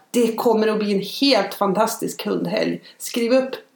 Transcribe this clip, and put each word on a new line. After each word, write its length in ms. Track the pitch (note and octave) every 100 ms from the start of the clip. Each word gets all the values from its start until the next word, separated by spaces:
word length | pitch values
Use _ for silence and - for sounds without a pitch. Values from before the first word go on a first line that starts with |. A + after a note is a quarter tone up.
| _
Det 240 | B3 A3+ A3
kommer 320 | B3 G#3+ A3
att 120 | G#3
bli 140 | G#3 G3
en 60 | F3+ -
helt 320 | C#4 A3 G3
fantastisk 720 | - G3 F#3 A3 - - - G#3
hundhelg. 560 | F3+ F3 - E3+ F3 - -
Skriv 340 | - B3 A#3
upp 180 | C4 B3+ - -